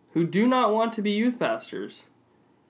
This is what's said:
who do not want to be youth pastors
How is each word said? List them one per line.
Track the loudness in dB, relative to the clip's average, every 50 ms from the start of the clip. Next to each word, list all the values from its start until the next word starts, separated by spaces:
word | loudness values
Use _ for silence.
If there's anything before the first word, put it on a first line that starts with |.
| _ _ -2
who | 0 0
do | 2 2 2 2 4
not | 4 4 2 2 2
want | 2 0 0 -2
to | -2 -2
be | 0
youth | 0 2 0 0 0 0
pastors | -2 -2 -2 -2 -6 -8 -10 -10 -10 -10 -12 -16 -20 -20 _ _ _ _ _ _ _ _ _ _ _ _